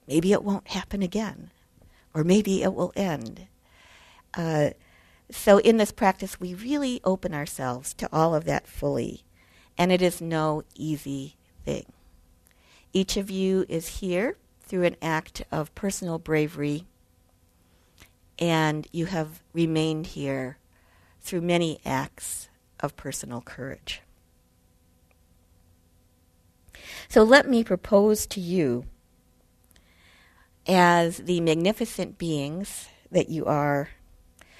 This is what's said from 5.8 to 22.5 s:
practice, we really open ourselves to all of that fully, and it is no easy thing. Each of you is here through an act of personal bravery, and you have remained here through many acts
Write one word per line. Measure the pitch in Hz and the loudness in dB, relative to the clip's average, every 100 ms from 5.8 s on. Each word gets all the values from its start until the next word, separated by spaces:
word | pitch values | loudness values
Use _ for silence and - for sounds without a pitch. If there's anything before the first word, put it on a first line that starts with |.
| 208 | 2
practice, | - 196 185 190 - | 2 0 0 -4 -10
we | 180 | -10
really | 180 240 294 269 247 | -8 -4 -2 -2 -2
open | 185 190 185 | -2 -2 -4
ourselves | 151 143 - 131 123 - - | -6 -8 -6 -6 -6 -10 -10
to | - | -4
all | 156 165 | 0 2
of | 156 160 | 0 -2
that | 143 - | -4 -6
fully, | - 143 135 117 - _ _ _ _ _ - | -6 -4 -2 -4 -10 _ _ _ _ _ -2
and | 180 | 2
it | 180 | 4
is | 180 175 | 2 0
no | 165 160 156 151 - - | -4 -2 0 -2 -6 -8
easy | 156 143 139 139 139 - _ - - | -6 -6 -6 -10 -10 -18 _ -12 -8
thing. | 143 - _ _ _ _ _ _ _ _ _ _ | -8 -10 _ _ _ _ _ _ _ _ _ _
Each | 190 190 208 | -2 0 -2
of | 196 | -4
you | 190 190 190 - | -2 2 2 0
is | 165 165 - | -4 -6 -8
here | 190 175 254 415 _ _ | -4 -2 -2 -6 _ _
through | - 185 | -6 0
an | 175 175 | 0 0
act | 160 156 - - - | -2 -2 -4 -12 -6
of | 156 147 - | -6 -6 -6
personal | 196 - 180 165 | -6 -4 -6 -6
bravery, | 160 156 151 143 147 147 180 _ _ _ _ _ _ _ _ _ _ _ - _ _ - | 0 0 0 -2 -4 -4 -8 _ _ _ _ _ _ _ _ _ _ _ -20 _ _ -4
and | 170 160 156 151 - | 0 2 2 0 -6
you | 170 165 | -6 -4
have | 180 156 165 _ | -4 -6 -10 _
remained | 165 165 160 160 156 175 | -2 0 2 0 -2 -6
here | - 139 135 131 156 _ _ _ _ _ _ | -8 -6 -4 -6 -10 _ _ _ _ _ _
through | - 180 | -8 -4
many | 175 175 165 - 135 | 0 2 0 -4 -4
acts | 131 147 - - - - | -4 -4 -10 -12 -12 -14